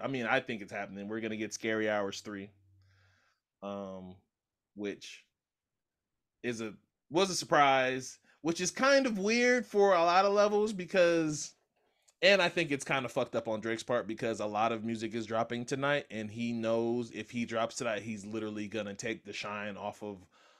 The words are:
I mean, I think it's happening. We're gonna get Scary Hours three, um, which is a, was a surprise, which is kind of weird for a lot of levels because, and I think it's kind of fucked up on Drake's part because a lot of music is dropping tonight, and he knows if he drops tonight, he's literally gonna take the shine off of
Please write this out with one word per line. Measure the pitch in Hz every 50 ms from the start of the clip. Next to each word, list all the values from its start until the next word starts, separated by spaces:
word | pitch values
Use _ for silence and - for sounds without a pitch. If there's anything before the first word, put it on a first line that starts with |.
I | - 131
mean, | 135 127 117
I | 110 127 131
think | 131 - 117 101
it's | 101 90
happening. | 113 101 101 101 95 101 101 101
We're | 110 113
gonna | 110 110 110
get | 110 110 104 -
Scary | - - 113 110 110 107 107
Hours | 107 104 101 98 98 -
three, | - 110 104 98 98 104 _ _ _ _ _ _ _ _ _ _ _ _ _ _ _ _ _ _ _ _ _ -
um, | 98 101 101 101 98 95 95 92 92 92 92 101 _ _ _ _ _ _ _ _ _ _ -
which | - 104 101 92 - - - - - _ _ _ _ _ _ _ _ _ _ _ _ _ _ _ _ _ _ _ _ _ _ _ _
is | - 120 120 110
a, | 113 107 90 - _ _ _ _ _ -
was | 131 175 196 190
a | 170
surprise, | - 151 - 165 147 143 139 135 131 131 127 131 131 131 - - - _ _ _ _
which | - 160 170 -
is | 180 175
kind | - - 254 277 277 277 269
of | 247 220 185
weird | 190 214 226 240 240 247 247 247 -
for | - - 202 202 196 185
a | 170 170
lot | 170 175 190 196
of | 202 202
levels | 208 208 208 208 208 214 214
because, | 214 180 175 160 - 185 175 170 170 165 160 156 151 147 - - - _ _ _ _ _ _ _ _ _ _ _ _ -
and | 170 190 202 190
I | 175 175
think | - 180 165 143
it's | 143 131 -
kind | - 147 135 127
of | 117
fucked | - 135 120 - -
up | 113 - 113
on | 110 104
Drake's | 101 113 113 113 -
part | - 123 117 95 101
because | 110 - 135 117 110 101
a | 104
lot | 107 104 107 113 113
of | 117 110 107
music | 113 117 107 113 107 107
is | 117 110
dropping | 101 113 110 117 117 120 120 117
tonight, | - 139 131 139 143 147 143 - -
and | 101 110 107 107
he | 107 117 120 117
knows | 117 113 110 110 113 117 117 117 120 120 120 110
if | - 101 107 -
he | 123 120 117
drops | 107 117 110 113 113 -
tonight, | - 127 117 107 101
he's | 101 117 110 101 95
literally | 104 107 110 110 107 104 107 107 98
gonna | 104 110 101 101 101
take | - - 113 113 - -
the | 101
shine | 101 - - 104 104 104 104 104 98
off | 92 98 104 104 -
of | 107 104 101 92 90 _ _ _ _ _ _ _